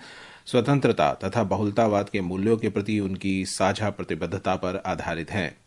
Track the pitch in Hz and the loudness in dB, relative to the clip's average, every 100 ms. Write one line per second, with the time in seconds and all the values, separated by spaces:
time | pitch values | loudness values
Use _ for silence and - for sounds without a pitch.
0 | - - - - - 127 117 143 131 110 | -10 -20 -20 -20 -2 0 4 4 4 4
1 | 73 67 95 117 101 95 104 101 101 101 | 2 2 -2 0 0 0 0 2 2 2
2 | 101 104 90 92 101 113 110 101 101 107 | 0 -4 -4 -2 2 2 2 -2 -2 0
3 | 98 95 98 95 92 - 95 98 107 98 | -2 -4 -2 -2 -2 0 0 2 -2 -4
4 | 90 87 85 95 95 92 92 92 95 87 | -6 -4 -4 -4 -2 -2 -2 -4 -4 -4
5 | - 82 80 107 80 - | -4 -6 -4 -4 -4 -8